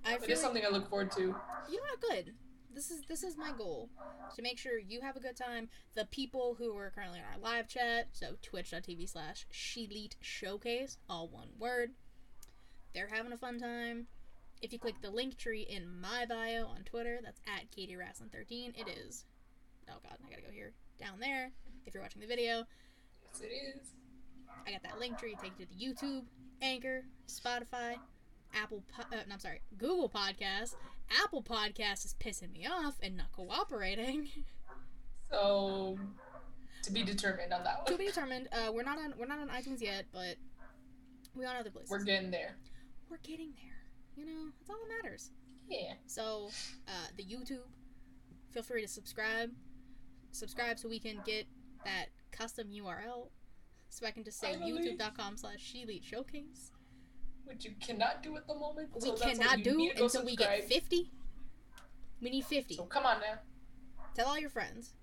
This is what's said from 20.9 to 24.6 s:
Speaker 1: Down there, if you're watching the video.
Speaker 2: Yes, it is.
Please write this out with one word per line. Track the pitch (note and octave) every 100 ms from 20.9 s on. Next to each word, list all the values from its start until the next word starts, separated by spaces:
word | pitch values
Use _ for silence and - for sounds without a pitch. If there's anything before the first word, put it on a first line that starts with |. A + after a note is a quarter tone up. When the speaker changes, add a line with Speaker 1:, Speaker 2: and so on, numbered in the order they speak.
| -
Speaker 1:
Down | G#3 F#3+
there, | C4 C4+ B3+ - - -
if | -
you're | G3
watching | F#3+ G3+
the | G#3+
video. | A#3+ A#3 A3+ A#3 - - - - -
Speaker 2:
Yes, | - -
it | -
is. | B3+ C#4 C4+ - - - - - - - -